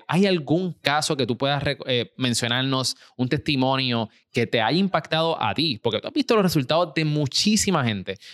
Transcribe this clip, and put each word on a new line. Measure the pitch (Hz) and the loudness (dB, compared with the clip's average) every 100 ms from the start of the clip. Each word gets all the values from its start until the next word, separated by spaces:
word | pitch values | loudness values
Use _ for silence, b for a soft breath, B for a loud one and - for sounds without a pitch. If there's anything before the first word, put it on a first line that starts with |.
| - | 0
¿Hay | 160 196 | 2 4
algún | 180 131 165 185 | 2 0 0 0
caso | - 143 147 - 135 | -2 0 0 0 0
que | 120 | -2
tú | 117 | 0
puedas | 139 143 | 0 0
rec-, | 143 135 - | -2 -4 -2
eh, | 123 110 - | -2 -2 -2
mencionarnos, | 127 113 120 123 135 131 123 b b - | -2 0 0 0 0 0 -2 b b -4
un | 127 | -2
testimonio | 147 - 135 131 131 127 117 107 b _ | -2 0 0 2 0 0 -2 -4 b _
que | 120 117 | -2 0
te | 117 | 2
haya | 110 165 | 2 2
impactado | 190 165 - 160 165 - | 2 0 -2 -2 0 0
a | 107 | -2
ti? | 98 160 107 | -2 -2 -2
Porque | 113 104 | -2 -4
tú | - | -2
has | 302 | -2
visto | - | 2
los | 220 | 2
resultados | 185 151 123 160 175 160 | 2 2 0 0 0 -2
de | 156 | -2
muchísima | 151 135 - 208 214 202 160 120 | 0 -2 0 2 2 2 0 0
gente, | 101 90 95 B | -2 -6 -10 B